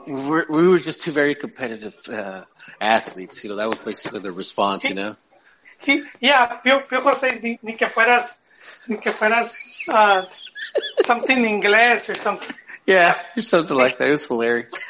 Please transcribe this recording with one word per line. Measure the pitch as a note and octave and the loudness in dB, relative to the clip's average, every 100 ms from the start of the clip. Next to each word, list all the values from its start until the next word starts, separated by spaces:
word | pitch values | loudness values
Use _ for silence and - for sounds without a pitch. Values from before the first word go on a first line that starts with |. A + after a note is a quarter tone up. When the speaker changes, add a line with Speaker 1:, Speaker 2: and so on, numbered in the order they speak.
| - | -8
Speaker 1:
we | C3+ C#3 | -8 -2
were, | D#3+ - | -2 0
we | D#3 F3 | 2 4
were | F3+ | 4
just | D3+ D3+ | 0 -8
two | E3 | -4
very | D3 C#3+ | 0 0
competitive, | C#3+ A#2+ - B2 A2 G#2 - - | -2 -8 -10 -10 -8 -12 -16 -14
uh, | A2 G2 F#2+ - _ - - | -10 -10 -12 -16 _ -20 -6
athletes. | G#2 A2 - F#2+ F2+ - | 0 0 0 -14 -16 -14
You | G#2+ | -10
know, | G2+ | -6
that | A2 | -6
was | G#2+ | -6
basically | A2+ G2+ - G#2+ | -8 -10 -10 -10
the | F#2+ | -12
response, | F2 F#2 - G2+ F#2+ | -12 -8 -2 0 0
you | - | -4
know? | G2 G#2 G#2 _ _ _ _ _ - | -4 -8 -10 _ _ _ _ _ -10
Speaker 2:
He, | - C#4 - - | -2 -2 -2 -2
yeah, | B3 C#4+ A#3+ - | 2 4 2 0
Pio-, | B3+ C#4 | 0 0
Piojo | C4+ C4 C#4 B3+ | 0 -2 0 0
says, | B3+ A3+ | 0 -4
"Ni, | A#3 A#3 | -6 -8
ni | A3 | -8
que | A3+ A3+ | -4 -2
fueras, | - A3+ B3 A#3+ - _ _ - - - | 2 4 4 0 -12 _ _ -20 -16 -8
ni | G#3 | -6
que | A3 | -4
fueras, | - G#3+ A#3 A3+ - - - - | 0 0 0 -2 -8 -18 -14 0
uh, | A3 G#3 F#3+ F#3 - - - - - - - | 4 6 4 0 -12 -18 -14 -6 -6 -4 0
something | - A#3 - C4 | 2 2 2 2
inglés | A3+ G#3 G3+ G#3+ A#3+ A3 - | 2 2 4 6 6 2 -2
or | |
something." | F#3+ G#3+ F#3+ - - - - - | -6 -4 -4 -8 -16 -18 -6 4
Speaker 1:
Yeah, | F#3 F3 - - A#3 | 6 6 4 -4 -8
or | |
something | - F3+ D#3 C#3 | 0 0 2 4
like | B2+ - | 4 2
that. | C3+ | 0
It | |
was | D3 - | 0 0
hilarious. | A#2+ A#2 A#2+ A2 - - | -2 0 0 -4 -10 -6